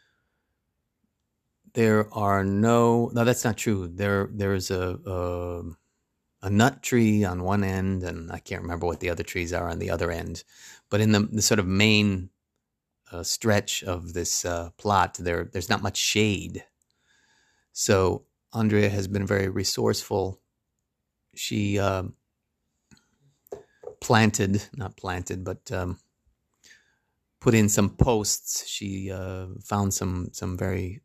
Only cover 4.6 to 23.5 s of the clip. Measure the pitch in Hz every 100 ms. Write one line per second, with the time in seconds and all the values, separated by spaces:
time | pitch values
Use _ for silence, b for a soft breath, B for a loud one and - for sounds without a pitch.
4.6 | 92 95 90 90 - 92 90 87 87 87
5.6 | 87 - _ _ _ _ _ _ 95 101
6.6 | 123 135 - 123 110 107 98 90 90 101
7.6 | 98 95 95 95 90 85 82 87 - 92
8.6 | 90 85 87 80 90 85 85 92 85 85
9.6 | 87 85 90 85 87 85 85 87 - B
10.6 | B B _ 104 107 104 107 110 98 110
11.6 | 90 95 107 107 104 95 92 _ _ _
12.6 | _ _ _ _ _ 87 - - 117 104
13.6 | - - 95 87 87 87 85 - 90 85
14.6 | 82 - 104 98 90 - 87 87 87 95
15.6 | 85 104 101 - - 104 107 92 87 92
16.6 | - _ _ _ _ _ _ _ _ _
17.6 | _ - - 101 92 101 - _ _ 117
18.6 | 107 104 104 101 98 101 98 101 95 101
19.6 | 95 - 110 110 - 101 95 95 _ _
20.6 | _ _ _ _ _ _ _ - - 110
21.6 | 101 101 98 95 95 - _ _ _ _
22.6 | _ _ _ _ _ _ _ _ _